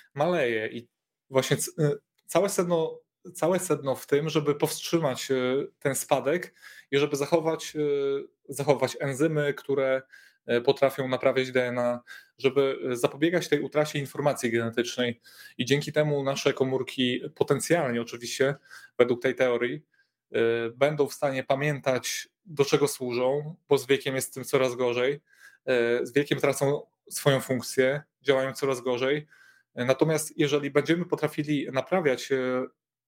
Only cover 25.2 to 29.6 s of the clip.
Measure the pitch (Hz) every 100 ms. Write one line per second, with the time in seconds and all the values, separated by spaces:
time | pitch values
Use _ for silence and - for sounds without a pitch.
25.2 | - _ - _ - 123 117 120 120 139
26.2 | 143 139 143 131 139 147 - _ _ -
27.2 | 147 135 - 127 - - 131 147 - _
28.2 | 135 131 135 131 139 123 123 123 131 151
29.2 | 151 _ - _